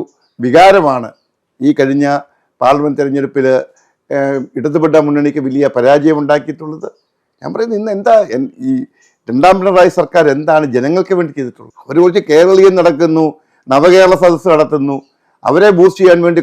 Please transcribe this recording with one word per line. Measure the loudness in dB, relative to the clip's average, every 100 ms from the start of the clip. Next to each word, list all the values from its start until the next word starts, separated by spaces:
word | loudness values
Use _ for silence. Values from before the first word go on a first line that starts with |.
| -4 _ _ -10
വികാരമാണ് | 0 4 4 4 0 -4 -8 -18 _ _ _ _
ഈ | -2 0
കഴിഞ്ഞ | -2 -2 -2 -4 -8 _ _ _
പാർലമെന്റ് | 0 0 -2 -4
തെരഞ്ഞെടുപ്പിൽ, | -4 -4 -4 -2 0 0 -4 _ _ _ _
ഏഹ്, | -6 -4 -6 -8 -8
ഇടതുപക്ഷ | -6 -2 0 2 0
മുന്നണിക്ക് | -2 -2 -4 -6
വലിയ | -2 -2 0
പരാജയം | 2 2 2 -2
ഉണ്ടാക്കിയിട്ടുള്ളത്. | -2 -2 -4 -14 -16 -14 -16 -18 _ _ _ _
ഞാൻ | -12
പറയുന്നത്, | -8 -6 -6
ഇന്ന് | -6 -4
എന്താ | 0 0 0 -6
എൻ-, | -8 -8 -6
ഈ | -6 -8 _ _ _ -6
രണ്ടാം | 0 2 0
പിണറായി | 0 2 0 0
സർക്കാർ | -2 0 0
എന്താണ് | -2 -2 -2 -2 -4
ജനങ്ങൾക്ക് | -2 -4 -2 -4
വേണ്ടി | -4 -8
ചെയ്തിട്ടുള്ളത്? | -12 -14 -20 _
അവർ | -4 0
കുറച്ച് | 2 0 0
കേരളീയം | 2 4 4 4 4
നടക്കുന്നു, | 0 0 -2 0 -2 -6 _ _ -2
നവകേരള | 2 4 4 4 4
സദസ്സ് | 2 0 0
നടത്തുന്നു, | 0 0 -2 -4 -8 -12 _ _ _
അവരെ | -2 2 2 4
ബൂസ്റ്റ് | 2 4
ചെയ്യാൻ | 2 4 2
വേണ്ടി | 0